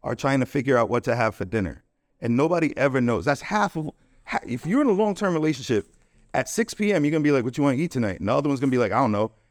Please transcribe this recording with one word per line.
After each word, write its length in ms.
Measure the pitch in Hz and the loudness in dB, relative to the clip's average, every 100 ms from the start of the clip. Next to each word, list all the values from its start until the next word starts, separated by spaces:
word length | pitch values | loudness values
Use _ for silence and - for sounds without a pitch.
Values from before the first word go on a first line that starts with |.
are 120 | 131 117 | -6 -4
trying 240 | 147 135 | 0 0
to 60 | 127 | 0
figure 300 | 147 135 123 | -2 2 2
out 120 | 110 | 2
what 160 | 120 | 0
to 100 | 120 | 0
have 200 | 117 110 | 0 0
for 100 | - | -2
dinner. 400 | 95 110 92 64 _ _ _ _ | -4 -2 -4 -6 _ _ _ _
And 160 | 117 120 | 0 2
nobody 400 | 156 175 156 - | 2 2 0 0
ever 240 | 139 131 | 0 2
knows. 240 | 120 110 | 2 0
That's 160 | 92 - | 0 -2
half 360 | - 208 202 165 | -2 -2 -2 -4
of, 140 | 151 - _ _ | -10 -12 _ _
ha-, 160 | - - - | -8 -8 -6
if 200 | 123 156 | -6 -2
you're 140 | 240 | 2
in 80 | 294 | 2
a 40 | |
long-term 420 | 190 214 190 202 | 2 0 0 0
relationship, 520 | 165 156 135 127 110 - _ _ _ _ | 0 0 -2 0 -2 -2 _ _ _ _
at 140 | - 135 | -4 -2
six 260 | - 226 | -2 -4
P 180 | - 208 | -2 0
M, 120 | 190 | 2
you're 80 | 147 | 2
gonna 100 | 160 | 2
be 100 | 147 | 2
like, 120 | 139 | 2
"What 120 | 120 120 | 0 0
you 80 | |
wanna 140 | 143 127 | 0 0
eat 120 | 170 | -2
tonight?" 300 | 127 110 92 | -2 -4 -2
And 80 | 95 | 0
the 60 | |
other 140 | 135 147 | 0 0
one's 120 | 135 | 0
gonna 100 | 135 | 0
be 80 | 127 | 2
like, 140 | 110 | 2
"I 60 | 110 | 2
don't 140 | 131 | 2
know." 200 | 104 110 _ _ | 0 -2 _ _